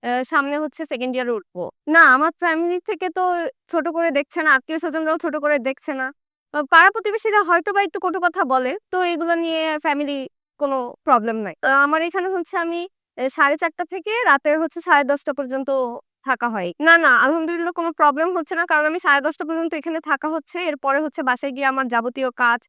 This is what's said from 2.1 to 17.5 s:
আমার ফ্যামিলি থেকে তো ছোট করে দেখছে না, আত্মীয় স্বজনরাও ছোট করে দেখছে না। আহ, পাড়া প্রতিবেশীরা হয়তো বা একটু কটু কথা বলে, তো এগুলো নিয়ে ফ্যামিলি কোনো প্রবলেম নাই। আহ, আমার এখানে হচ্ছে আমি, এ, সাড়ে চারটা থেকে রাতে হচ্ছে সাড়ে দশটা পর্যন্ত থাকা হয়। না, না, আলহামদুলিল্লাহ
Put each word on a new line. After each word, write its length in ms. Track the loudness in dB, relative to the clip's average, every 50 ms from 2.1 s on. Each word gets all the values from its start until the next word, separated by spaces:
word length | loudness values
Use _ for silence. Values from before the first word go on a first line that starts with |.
| 6
আমার 180 | 6 4 0 -2 _
ফ্যামিলি 380 | -2 0 0 0 0 -2 -2 -4 _
থেকে 220 | -6 -6 -4 -4 -4
তো 140 | -2 -2 0 0 0 -2 -4 -6 -8 _ _ -4
ছোট 160 | -4 -2 -2
করে 220 | -2 -2 0 0 2
দেখছে 280 | 0 0 -2 _ -4 0 2
না, 60 | 4 4
আত্মীয় 260 | 4 _ -2 -6 -4
স্বজনরাও 380 | -4 -4 -4 -2 -2 -2 -2
ছোট 180 | -2 -2 -4 -4
করে 220 | -2 0 0 0 0
দেখছে 320 | -2 -4 -6 -6 -8 -8 -6
না। 120 | -6 -6 -8 -10 _ _ _ _ _ _ _ -6
আহ, 100 | -6 0
পাড়া 240 | 6 8 8 8 8
প্রতিবেশীরা 500 | 4 2 -4 -4 -4 -2 -2 2 2 2 2
হয়তো 260 | 4 2 0 0 0 0
বা 80 | 0 0
একটু 160 | -2 -4 -4
কটু 200 | -4 -4 -4 0
কথা 220 | -2 -2 0 0 -2
বলে, 260 | 0 0 0 0 -2 -6 -6 _ _
তো 80 | -2 0 0
এগুলো 300 | 0 0 -2 0 -2 0
নিয়ে 260 | 0 0 -2 -2 -2 -2 -2 -4 -2
ফ্যামিলি 380 | -2 -2 -2 -2 -2 -4 -4 -6 -8 -10 _ _ _ _ _ _
কোনো 180 | -4 -2 -2 -2 -4 -6 -10 _ _
প্রবলেম 340 | 4 4 4 4 0 -4
নাই। 180 | -4 -4 -6 -8 _
আহ, 160 | 0 2 4 4 4
আমার 180 | 4 2 0
এখানে 260 | 0 -2 -2 -4 -4 -2
হচ্ছে 260 | -4 -4 -4 -4 -4
আমি, 220 | -4 -4 -2 -4 -6 -6 -8 _ _ _ _ _
এ, 60 | -6 -4 -4
সাড়ে 260 | 2 2 2 2 2
চারটা 260 | 0 -2 -4 -4 -6 -10
থেকে 260 | _ -8 -10 -6 -4 -4 0 2
রাতে 240 | 2 2 2 _ 0 0
হচ্ছে 220 | 2 0 -2 -4 -6
সাড়ে 220 | 2 4 4 4 4
দশটা 280 | 2 -2 -2 -2 -6 -4
পর্যন্ত 360 | -4 -6 -6 -4 -6 -2 -2 -2 -2 -2 -4 -6 -12 _ _ _ _ _
থাকা 240 | -4 -2 -2 -2
হয়। 220 | -4 -2 -2 -4 -6 -6 _
না, 120 | 4 6 6
না, 140 | 6 6 6 4
আলহামদুলিল্লাহ 560 | 6 4 4 2 0 -2 -2